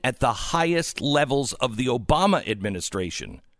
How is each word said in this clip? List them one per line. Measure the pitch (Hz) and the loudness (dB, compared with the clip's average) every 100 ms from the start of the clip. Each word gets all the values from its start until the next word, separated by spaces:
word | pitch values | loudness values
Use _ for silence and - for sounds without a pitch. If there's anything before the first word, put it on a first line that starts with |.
at | 127 - | -2 0
the | 123 | 0
highest | 107 - 170 170 170 156 - | 0 -2 0 2 0 -2 -4
levels | 139 147 135 139 127 | 2 2 4 0 -2
of | - 127 110 | -2 -2 0
the | 127 | -2
Obama | 120 90 156 202 180 - | 0 2 4 4 2 0
administration. | 104 104 92 - - 87 - - - _ | -4 -4 -4 -4 -4 -4 -6 -10 -14 _